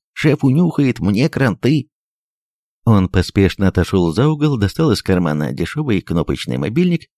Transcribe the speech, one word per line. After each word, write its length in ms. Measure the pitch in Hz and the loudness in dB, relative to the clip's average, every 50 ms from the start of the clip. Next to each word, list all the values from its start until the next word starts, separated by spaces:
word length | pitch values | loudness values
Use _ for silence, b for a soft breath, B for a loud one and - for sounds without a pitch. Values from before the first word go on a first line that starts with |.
| _ _ - | _ _ -10
Шеф 300 | - - 156 139 - - | -2 0 0 0 2 2
унюхает, 560 | 135 131 160 180 165 - - 143 127 117 - | 2 2 2 2 0 0 0 0 0 0 0
мне 300 | 80 98 101 107 139 160 | -2 0 0 0 0 -2
кранты». 600 | - - 139 117 113 - - 120 156 143 - _ _ _ _ _ _ _ _ _ _ _ _ _ _ _ _ _ _ _ - | 0 0 0 -2 -2 0 0 0 0 0 -2 _ _ _ _ _ _ _ _ _ _ _ _ _ _ _ _ _ _ _ 0
Он 220 | 117 110 98 92 85 | 2 4 4 2 2
поспешно 640 | - 95 85 - - 104 98 87 - - 98 92 | 0 0 -2 0 2 2 2 2 2 0 -2 0
отошёл 440 | - 92 85 - - 95 87 82 80 | 2 0 0 2 2 0 0 2 0
за 140 | 98 139 156 | 2 0 0
угол, 300 | 156 147 147 151 139 110 | 0 0 0 0 0 0
достал 340 | 98 95 - - 160 147 | -2 -2 -2 0 0 0
из 100 | 101 - | 0 0
кармана 520 | - - 92 90 87 78 76 76 76 62 - | 0 0 0 0 2 0 -2 -2 -2 -4 -4
дешёвый 480 | - 85 - - 147 156 135 104 90 | -4 -6 -6 -4 -6 -4 -2 -2 -2
кнопочный 560 | - - 80 85 71 - 67 - - - 62 65 | -2 -2 -2 -2 -2 -2 -4 -6 -4 -6 -6 -4
мобильник 500 | 71 87 113 160 180 180 170 - - _ _ | -4 -4 -2 0 0 0 0 -4 -6 _ _